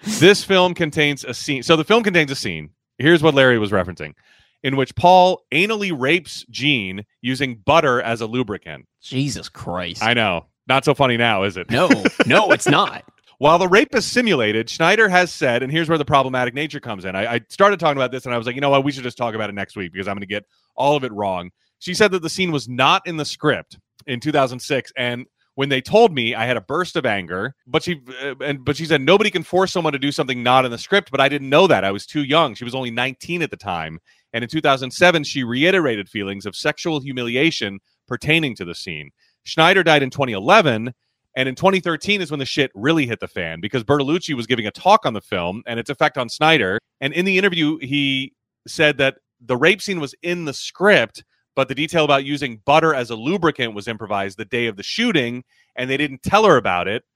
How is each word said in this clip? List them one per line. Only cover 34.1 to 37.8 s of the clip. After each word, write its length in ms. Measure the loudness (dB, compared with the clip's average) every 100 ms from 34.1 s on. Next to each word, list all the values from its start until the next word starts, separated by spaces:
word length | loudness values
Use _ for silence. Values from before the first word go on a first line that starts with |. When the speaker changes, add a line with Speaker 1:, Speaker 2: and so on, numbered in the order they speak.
| _ _
Speaker 1:
And 120 | -8
in 60 | -4
two 120 | 0
thousand 300 | 2 0 -2
seven, 340 | 2 4 4 -2
she 180 | -4
reiterated 640 | -2 0 2 2 2 -2 -4
feelings 380 | -6 -6 -6 -10
of 100 | -6
sexual 460 | -4 -4 -4 -6
humiliation 760 | -6 -8 -2 0 0 0 -6 -8